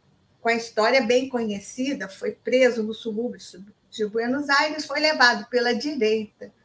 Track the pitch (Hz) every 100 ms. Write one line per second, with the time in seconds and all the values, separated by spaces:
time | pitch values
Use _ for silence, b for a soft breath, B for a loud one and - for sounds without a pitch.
0 | _ _ _ _ 233 233 - - 226 262
1 | 220 254 262 240 220 196 - - 269 208
2 | 190 - 214 - 226 254 247 220 214 220
3 | 233 214 240 190 - 185 202 _ _ -
4 | 208 226 240 277 285 277 311 302 - 294
5 | 302 311 240 214 - 240 240 226 294 285
6 | 214 220 214 - 202 _